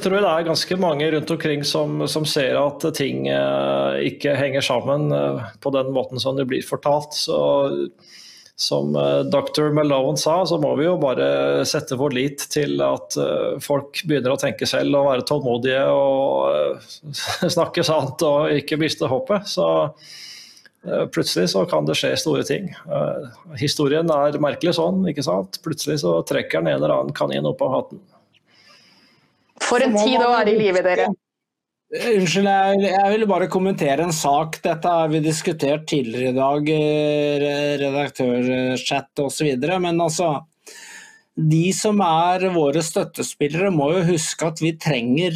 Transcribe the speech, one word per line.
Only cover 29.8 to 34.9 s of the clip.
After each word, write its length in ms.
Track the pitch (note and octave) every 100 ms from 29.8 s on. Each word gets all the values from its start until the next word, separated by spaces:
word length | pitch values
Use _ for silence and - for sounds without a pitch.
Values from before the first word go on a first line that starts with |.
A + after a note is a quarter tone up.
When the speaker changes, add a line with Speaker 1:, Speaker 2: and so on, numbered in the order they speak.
| C4 G#3+
Speaker 3:
Så 60 |
må 20 |
Speaker 2:
tid 160 | G#3+ B3+
å 80 | A#3+
Speaker 3:
man 120 | A#3+
Speaker 2:
være 100 | G#3+
i 80 | G#3+
live, 240 | G3 F3+
Speaker 3:
huske 60 | F3+
Speaker 2:
dere. 180 | F3+ A#3 F#3+ _ _ _ _ _ _ -
Speaker 3:
Unnskyld, 560 | D#3+ A3 G#3+ F#3 F3+ G3+
jeg, 360 | G3 G3 G3 G3
jeg 260 | F#3 G3 G#3+
ville 100 | A3
bare 220 | F3+ F3+
kommentere 540 | F#3+ F#3+ G3 C#3+ C#3 E3+
en 60 |
sak. 460 | D#3 C#3+ C#3+ D#3+ D#3
Dette 240 | F#3 D#3+
har 220 | F3